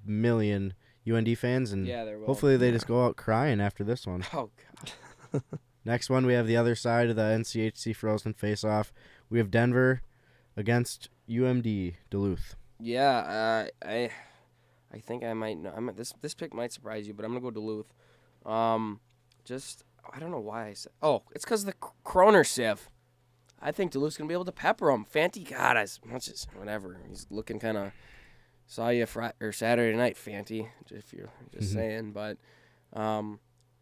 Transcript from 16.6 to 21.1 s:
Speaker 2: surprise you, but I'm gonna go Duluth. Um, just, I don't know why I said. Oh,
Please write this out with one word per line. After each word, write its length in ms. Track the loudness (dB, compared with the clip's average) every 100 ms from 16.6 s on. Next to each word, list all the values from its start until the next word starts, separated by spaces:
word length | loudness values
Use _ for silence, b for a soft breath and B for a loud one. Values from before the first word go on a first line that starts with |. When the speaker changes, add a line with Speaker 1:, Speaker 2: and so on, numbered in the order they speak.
| -8
Speaker 2:
surprise 360 | -10 -12 -10 -10
you, 60 |
but 120 | -10 -6
I'm 60 |
gonna 100 | -6
go 100 | -6
Duluth. 420 | -8 -6 -6 -10 _ b b b b -4
Um, 540 | 0 2 2 0 -6 _ _ _ _
just, 400 | -12 -12 -12 -18 _ _ -18
I 60 | -14
don't 120 | -10
know 80 | -8
why 280 | -8 -8 -10
I 60 |
said. 200 | -12 -16 -2
Oh, 220 | 2